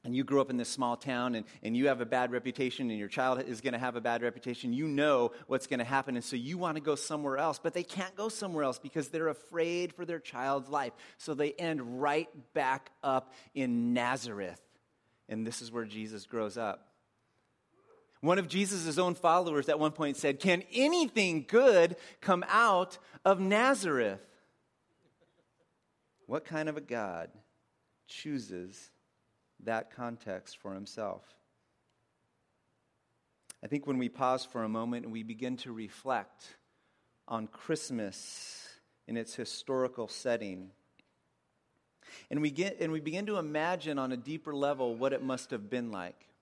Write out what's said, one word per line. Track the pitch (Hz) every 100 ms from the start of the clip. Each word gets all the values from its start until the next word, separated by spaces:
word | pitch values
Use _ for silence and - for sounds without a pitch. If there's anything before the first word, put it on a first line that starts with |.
and | 123
you | 127
grew | 135 139
up | 131
in | 123
this | 113
small | - 123 120
town | 135 123 123
and, | 117 107 -
and | 107 117
you | 139
have | 123
a | 117
bad | 127 123
reputation | 123 127 123 127 120 123
and | 107
your | 104
child | - 131 127
is | 135 113
gonna | 131 120
have | 123 120
a |
bad | 120 117
reputation, | 120 120 127 120 127
you | 123 156
know | 143 151 131 120 - -
what's | 131 -
gonna | 127
happen. | 120 135 135
And | 120
so | - 127
you | 127 175
wanna | 175 156
go | 147
somewhere | 139 - 151 147 135
else, | 160 143
but | 170
they | 175
can't | 175 185 185
go | 190 220
somewhere | 220 196 160
else | 139 123
because | 175 160 139
they're | 165 160
afraid | 147 - 170 165 175 175
for | 175
their | 170 170
child's | - 123 135 139 127
life. | 147 120 - - -
So | -
they | 143 147
end | - 170 156 120 127
right | 143 151 165 - -
back | 160 131 135 - _
up | 139 131 - - -
in | 143 131 120 120
Nazareth. | 123 120 131 117 101 92 82 _ _ _ _ _ _ -
And | 110 110
this | 117
is | 117
where | 117
Jesus | 113 107 110 107 -
grows | 120 107 113
up. | 110 98 _ _ _ _ _ _ _ _ _ _ _ - _ _
One | 151 185
of | 165
Jesus' | 180 196 196 165 151
own | 180
followers | 165 170 175 170 147 139
at | 147
one | 151
point | 151 147 135
said, | 143 139
"Can | 185 175 -
anything | 233 285 349 294 220 190 160 -
good | 226 269 190 170 180 - -
come | - 180 175
out | 208 233 185 180 - - -
of | 190 190
Nazareth?" | 190 208 254 262 190 135 107 98 - _ _ _ _ _ _ _ _ _ _ _ _ _ _ _ _ _ _ _ -
What | 143
kind | - 160 156
of | 147
a |
God | 139 120 101 85 85 - _ _ _ _ _ _ -
chooses | - 156 143 101 90 92 98 - _ _ _ _ _ _ _
that | 110 113 -
context | - 120 117 107 92 - -
for | 104
himself? | 95 101 - 104 95 - _ _ _ _ _ _ _ _ _ _ _ _ _ _ _ _ _ _ _ _ _ _ -
I | -
think | 147 143
when | 131
we | 120
pause | - 127 131
for | - 123
a | 110
moment | 110 117 120
and | 117
we | 113
begin | 113 113 127 123
to | 131
reflect | 113 104 - 135 120 98 _ - - _ _ _ _ _ _ -
on | 117 110
Christmas | - - 156 - 123 101 - - - - - - - _ _ -
in | 113
its | 113 -
historical | 113 - - 131 127 127 110
setting, | - 127 117 104 92 92 _ _ _ _ _ _ _ _ _ _ _ _ _ - - -
and | 147
we | 151
get, | 143 190 170
and | 165
we | 160
begin | 151 175 208
to | 202
imagine | 156 151 160 180 151 139
on | 131
a | 123
deeper | 120 160 156
level | 143 143 135 123 113
what | 131
it | 135
must | 131 127 -
have | 120 104
been | 123 117
like | 101 90 - _ _